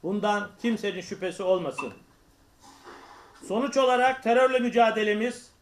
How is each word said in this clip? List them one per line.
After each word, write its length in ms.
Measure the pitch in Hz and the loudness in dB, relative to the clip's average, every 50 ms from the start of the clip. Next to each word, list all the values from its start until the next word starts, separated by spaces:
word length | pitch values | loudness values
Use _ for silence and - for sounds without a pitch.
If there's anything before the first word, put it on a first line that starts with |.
| - | -4
Bundan 460 | 170 196 208 190 208 208 202 202 - - _ | -4 -4 -2 0 0 0 -2 -4 -8 -14 _
kimsenin 400 | - 240 226 214 - 208 180 185 | -2 -2 -2 -2 -4 -6 -6 -6
şüphesi 420 | 180 - 202 - 190 185 175 - 196 | -10 -10 -10 -8 -8 -8 -6 -4 0
olmasın. 500 | 185 190 180 170 139 131 - 135 120 - - - _ _ _ _ _ _ _ _ _ _ _ - - - - - - - - - - - - - - - - - - | 2 2 2 0 -4 -8 -8 -10 -12 -12 -16 -20 _ _ _ _ _ _ _ _ _ _ _ -20 -20 -20 -20 -20 -20 -20 -20 -20 -20 -20 -20 -20 -20 -20 -20 -10 -4
Sonuç 300 | 185 220 262 277 - 269 | -2 -2 -2 0 2 2
olarak 460 | 262 254 247 247 247 262 262 262 - | 4 4 4 4 4 2 0 0 0
terörle 360 | 226 233 247 262 262 262 254 | 2 4 4 4 4 2 2
mücadelemiz 920 | 240 240 196 233 233 220 220 220 214 214 208 208 226 247 240 - - - _ _ | 0 2 4 4 4 4 4 0 0 0 0 0 -2 -4 -4 -8 -18 -20 _ _